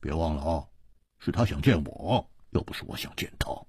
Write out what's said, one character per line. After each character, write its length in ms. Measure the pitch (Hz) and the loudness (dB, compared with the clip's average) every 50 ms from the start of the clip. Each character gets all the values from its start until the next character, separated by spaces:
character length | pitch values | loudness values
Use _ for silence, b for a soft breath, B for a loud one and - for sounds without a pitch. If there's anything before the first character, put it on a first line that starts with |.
别 120 | - 73 | -2 -2
忘 220 | 73 80 82 78 78 | 0 2 2 2 0
了 80 | 71 | 0
啊， 220 | 71 80 82 76 - - - - - - - _ _ _ _ _ | 0 0 0 0 -2 -8 -18 -20 -20 -20 -20 _ _ _ _ _
是 120 | - - | -4 -2
她 140 | - - 117 | 2 4 2
想 160 | - - 73 | 2 2 4
见 220 | - 139 117 82 73 | 4 6 6 6 2
我， 400 | - - - - 90 123 123 - - - - - - | -2 -6 -6 -2 2 2 2 0 -2 -18 -20 -20 -2
又 120 | - - | -2 -2
不 100 | - - | 0 0
是 120 | - - - | -8 -10 -8
我 100 | - - | -8 -8
想 180 | - - - - | -8 -8 -8 -6
见 160 | - - - - - | -8 -8 -8 -4 -4
她。 120 | - - - - - | -4 -4 -2 -8 -8